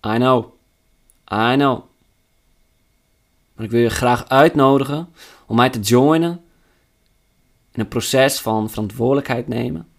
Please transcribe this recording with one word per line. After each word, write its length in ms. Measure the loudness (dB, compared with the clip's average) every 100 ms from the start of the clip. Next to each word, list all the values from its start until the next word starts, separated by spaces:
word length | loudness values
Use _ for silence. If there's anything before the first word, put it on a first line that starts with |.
| -2
I 100 | 0
know. 280 | 2 0 -2 _ _ _ _ _ _ _ _
I 220 | -2 0 2
know. 260 | 0 -2 -8 _ _ _ _ _ _ _ _ _ _ _ _ _ _ _ _
Maar 100 | -14
ik 60 | -2
wil 100 | 0
je 100 | 0
graag 380 | 0 0 0 0
uitnodigen 800 | 4 4 4 2 2 0 -6 -10 _ -20 _ _
om 100 | 0
mij 140 | 0
te 100 | 0
joinen 640 | 2 4 4 2 0 -6 _ _ _ _ _ _ _ _ _ _ _ _ _
in 80 | -10
een 80 | -6
proces 520 | -6 -2 2 2 0
van 300 | -4 -4 -4
verantwoordelijkheid 760 | -6 -8 -4 -2 -2 -2 -8 -6
nemen. 400 | -6 -6 -8 -14